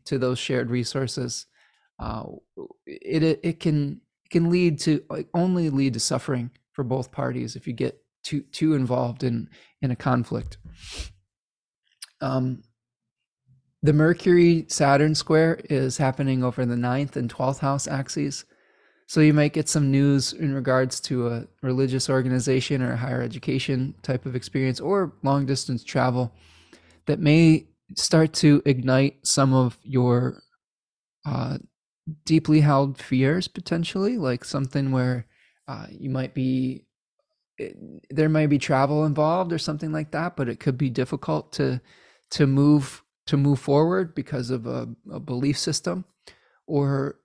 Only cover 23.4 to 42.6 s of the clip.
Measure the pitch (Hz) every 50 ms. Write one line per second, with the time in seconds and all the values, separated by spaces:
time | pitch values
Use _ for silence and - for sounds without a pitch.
23.4 | - - 127 135 - - 135 127 131 139 - - - - 127 123 - 135 123 123
24.4 | - - - 135 131 131 123 - - 156 196 196 185 - - - - 135 139 139
25.4 | 139 127 139 127 - - 127 117 - - - 135 120 113 120 127 127 117 _ _
26.4 | _ _ _ _ _ _ - - _ _ _ _ - - 143 - 160 147 151 165
27.4 | 165 160 160 151 - _ _ _ _ - - - - - - 160 160 156 - -
28.4 | - 151 143 - - 147 135 127 123 131 127 135 139 139 - _ - - - 143
29.4 | 135 135 131 131 127 120 - _ - - 131 127 123 123 120 123 127 127 - -
30.4 | _ _ _ _ _ _ _ _ _ _ _ _ _ _ _ _ - 147 131 120
31.4 | 113 127 143 - - - _ _ _ _ _ _ - 160 156 - - - 156 160
32.4 | 160 156 151 156 147 151 143 135 139 139 131 - - - 135 127 135 139 160 185
33.4 | 180 - - 196 - - 170 165 165 - - 190 196 214 254 226 156 127 123 123
34.4 | - - - 143 135 127 - 143 139 135 131 131 127 127 127 123 113 _ _ _
35.4 | _ _ _ _ - - 127 110 107 107 - - - 135 127 131 131 - - -
36.4 | 131 131 131 127 131 131 131 - _ _ _ _ _ _ _ _ _ _ _ _
37.4 | _ _ _ - - - - - 90 85 76 - _ - 139 151 156 156 156 156
38.4 | 156 143 147 135 - - 147 131 139 139 151 151 156 156 143 151 151 156 170 185
39.4 | 185 170 165 151 - 180 151 147 170 156 156 156 156 151 - 156 165 175 - -
40.4 | 135 117 113 - - 147 127 127 139 131 113 135 127 - 147 135 - - 151 151
41.4 | - - - - 139 131 127 127 _ _ _ _ _ _ _ _ _ - - -
42.4 | 147 135 135 139